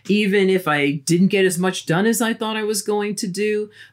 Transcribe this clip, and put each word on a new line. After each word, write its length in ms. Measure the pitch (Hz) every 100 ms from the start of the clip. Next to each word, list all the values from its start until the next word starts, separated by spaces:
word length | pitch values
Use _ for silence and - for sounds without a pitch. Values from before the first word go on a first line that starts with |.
| -
even 420 | 208 208 202 190
if 180 | 185 156
I 220 | 147 143
didn't 380 | 151 - 175 185
get 180 | 196 185
as 120 | 170
much 280 | 185 170 -
done 180 | 160
as 160 | 220 233
I 140 | 226
thought 240 | 226 220 220
I 60 |
was 180 | 214 214
going 320 | - 208 208 202
to 100 | 202
do, 440 | 185 214 214 214 - -